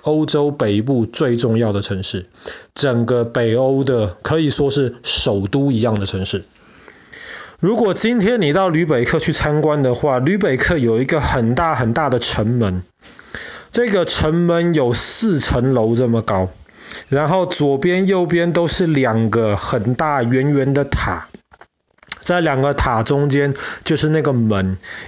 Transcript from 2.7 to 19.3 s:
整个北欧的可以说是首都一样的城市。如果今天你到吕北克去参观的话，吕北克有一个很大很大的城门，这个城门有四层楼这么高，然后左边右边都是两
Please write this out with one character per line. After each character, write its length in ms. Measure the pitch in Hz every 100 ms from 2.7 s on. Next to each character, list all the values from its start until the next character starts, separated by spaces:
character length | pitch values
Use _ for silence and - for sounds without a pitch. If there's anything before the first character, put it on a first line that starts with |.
整 300 | - 143 117
个 180 | 117 123
北 320 | 117 127 117
欧 300 | 113 131 135
的 320 | 135 123 104 -
可 180 | - 160
以 80 | 151
说 220 | - 143
是 240 | 139 127 120
首 440 | - - - 101 95
都 240 | 139 139
一 120 | 117
样 180 | 117 107
的 60 | 98
城 180 | 95
市。 200 | 92 98 - _ - - - - - - - - - -
如 160 | 170 226
果 160 | 220
今 260 | 175 220 240
天 220 | 190 247
你 140 | 156
到 160 | 165 190
吕 160 | 160 170
北 180 | 135
克 140 | 120 165
去 160 | 160
参 260 | 151 151 151
观 220 | 151 151
的 120 | 131
话， 240 | 120 147 127
吕 200 | 127 202
北 180 | 190 131
克 220 | - 170
有 240 | 117 113
一 20 |
个 160 | 131 160
很 340 | 123 135 113
大 200 | 131 165
很 180 | 139 117
大 160 | 120 147
的 80 | 123
城 280 | - - 110
门， 360 | 123 107 90 90 _ - - - - - - -
这 160 | - 240
个 160 | 196
城 300 | 165 - 156
门 400 | 165 175 170 170
有 180 | 156 123
四 480 | 113 - - 226 160
层 320 | - 135 127
楼 240 | 127 110 117
这 100 | 123
么 140 | 117
高， 300 | 110 98 92 - - - - - -
然 200 | 135 151
后 180 | 190 180
左 320 | - 147 135
边 280 | 175 180 190
右 200 | 190 170
边 260 | 170 170
都 160 | 170 170
是 180 | - 175
两 440 | 147 127 113 113